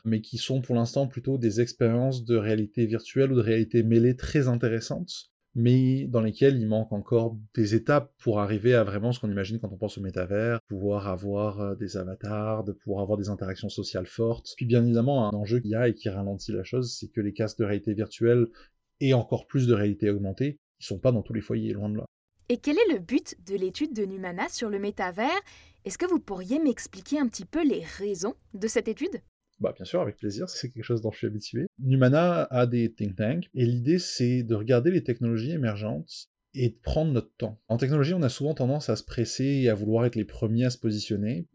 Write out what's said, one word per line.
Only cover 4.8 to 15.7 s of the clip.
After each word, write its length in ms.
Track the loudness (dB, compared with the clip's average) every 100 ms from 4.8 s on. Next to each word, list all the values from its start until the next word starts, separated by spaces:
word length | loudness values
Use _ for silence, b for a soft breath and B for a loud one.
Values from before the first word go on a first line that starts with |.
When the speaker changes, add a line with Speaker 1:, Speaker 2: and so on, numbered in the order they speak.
| -4 -6 -8 -12 -18 _ _ 2
Speaker 1:
mais 480 | 4 6 6 2 0
dans 120 | 0
lesquelles 380 | 0 4 4 6
il 80 | 2
manque 240 | 0 0
encore 460 | -4 0 2 2 -4 -6
des 220 | 0 2 2
étapes 360 | 2 2 0 _
pour 220 | 0 0
arriver 340 | 2 2 4 4
à 80 |
vraiment 300 | 4 0 -2
ce 80 | -2
qu'on 100 | -2
imagine 260 | -2 -2 -4
quand 140 | -6
on 60 | -6
pense 200 | -6 -6
au 40 |
métavers, 580 | -6 -4 -2 0 0 -2 -6
pouvoir 400 | -6 -2 -2 -2
avoir, 540 | -6 -4 -2 -2 -2
euh, 140 | -4 -4
des 200 | -6 -6
avatars, 720 | -8 -8 -6 -4 -2 -2 -4
de 80 |
pouvoir 280 | -8 -6 -4
avoir 160 | 0 -2
des 120 | -2
interactions 400 | -4 -6 -6 -8
sociales 360 | -6 -6 -6 -6
fortes. 440 | -2 -2 -2 -8 -6
Puis 80 | 0
bien 180 | 4
évidemment, 460 | 4 4 2 2 0
un 40 |
enjeu 280 | 0 0 0
qu'il 100 | 0